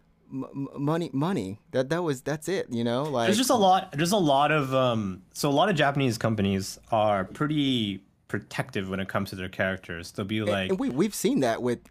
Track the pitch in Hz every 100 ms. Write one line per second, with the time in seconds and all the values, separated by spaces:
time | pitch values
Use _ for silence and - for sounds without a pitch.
0 | _ _ - 135 - 135 139 - 143 165
1 | 170 135 165 185 95 104 _ 123 135 165
2 | 170 131 - 151 - 185 - 117 117 120
3 | 151 127 117 110 254 247 190 185 185 143
4 | 170 214 156 139 147 156 135 131 127 113
5 | 98 90 - - 147 143 196 160 143 143
6 | 131 110 113 107 98 98 95 - - 113
7 | 107 101 95 - 151 151 139 123 104 95
8 | _ _ - 104 - - - 107 95 95
9 | 95 107 98 95 92 - 95 92 - 85
10 | 85 - 101 110 104 101 95 180 269 127
11 | 214 - 190 269 127 92 123 120 -